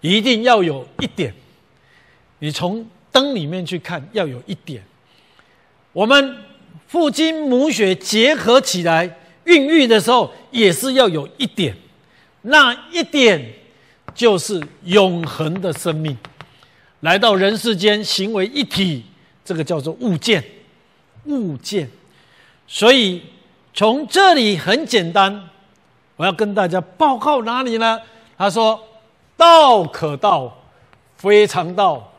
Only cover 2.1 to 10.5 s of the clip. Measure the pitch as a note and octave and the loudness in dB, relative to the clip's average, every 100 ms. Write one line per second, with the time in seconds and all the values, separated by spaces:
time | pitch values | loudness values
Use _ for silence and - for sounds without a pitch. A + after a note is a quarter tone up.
2.1 | _ _ _ D3+ C#3+ F3 A3 A3+ _ _ | _ _ _ -10 -6 -6 -8 -12 _ _
3.1 | - C#4 B3 D3 F#3 E3+ F3 - E3+ C#3+ | -2 0 -6 -8 -10 -8 -12 -10 -14 -8
4.1 | A3 E3 B2 - G3+ - B2 F#2+ _ _ | -6 -6 -8 -14 -14 -14 -18 -18 _ _
5.1 | _ _ _ _ _ _ _ _ - G#3+ | _ _ _ _ _ _ _ _ -4 2
6.1 | C#4 C4+ A#3+ G#3 _ _ - _ F4 D#4 | 2 2 -8 -20 _ _ -20 _ -2 0
7.1 | A3+ D#4+ D#4+ D4+ B3 D4+ A3 G3 F#3 - | 0 -2 -2 0 0 0 0 0 -2 -2
8.1 | G#3 B3 D4+ F3+ B3+ - F#3 E3+ E3 F3 | 2 2 2 4 2 2 -4 0 0 -2
9.1 | - _ _ - E4+ C4+ D#4+ B3+ A3 F#3 | -8 _ _ 2 4 4 2 4 2 4
10.1 | B3 E3+ - - | 0 0 -8 -10